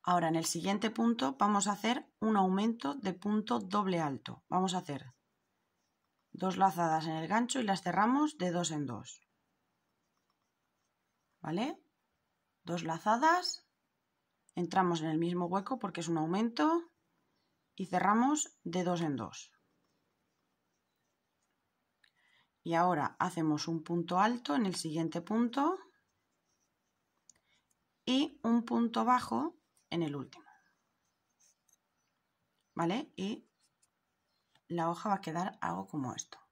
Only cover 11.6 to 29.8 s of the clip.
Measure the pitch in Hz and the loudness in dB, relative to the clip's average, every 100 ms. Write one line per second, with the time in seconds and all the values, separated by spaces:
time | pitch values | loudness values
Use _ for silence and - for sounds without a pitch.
11.6 | 269 - _ _ _ _ _ _ _ _ | -4 -6 _ _ _ _ _ _ _ _
12.6 | - 170 165 165 214 240 320 359 349 - | -6 -6 -4 -2 2 4 4 4 0 -8
13.6 | _ _ _ _ _ _ _ _ _ - | _ _ _ _ _ _ _ _ _ -6
14.6 | 170 190 180 165 160 156 170 175 170 190 | 0 2 2 0 0 0 0 0 -2 -2
15.6 | 190 247 190 170 165 165 160 190 233 240 | -4 -6 -6 -6 -2 -2 0 0 0 2
16.6 | 302 339 339 _ _ _ _ _ _ _ | 2 2 -2 _ _ _ _ _ _ _
17.6 | _ - 185 180 185 220 247 202 - _ | _ -10 -4 2 4 4 4 2 -2 _
18.6 | 175 175 180 175 165 131 104 - - _ | -4 -2 0 0 0 -2 -6 -10 -18 _
19.6 | _ _ _ _ _ _ _ _ _ _ | _ _ _ _ _ _ _ _ _ _
20.6 | _ _ _ _ _ _ _ _ _ _ | _ _ _ _ _ _ _ _ _ _
21.6 | _ _ _ _ _ _ _ _ _ _ | _ _ _ _ _ _ _ _ _ _
22.6 | 165 165 180 160 135 - 180 170 160 151 | 0 4 4 4 0 0 -2 0 0 0
23.6 | 165 165 156 170 170 180 214 240 - 285 | 0 -4 -2 -2 0 2 2 0 -2 0
24.6 | 202 170 160 156 165 170 170 220 240 247 | 0 -2 -4 -2 -2 -4 -2 -2 0 0
25.6 | 302 381 - _ _ _ _ _ _ _ | 0 -2 -8 _ _ _ _ _ _ _
26.6 | _ _ _ _ _ _ _ _ _ _ | _ _ _ _ _ _ _ _ _ _
27.6 | _ _ _ _ - 262 320 - 226 233 | _ _ _ _ 0 2 2 -2 0 0
28.6 | 233 233 233 233 226 254 - 226 311 - | 2 0 0 2 2 2 2 -2 -2 -6
29.6 | _ _ | _ _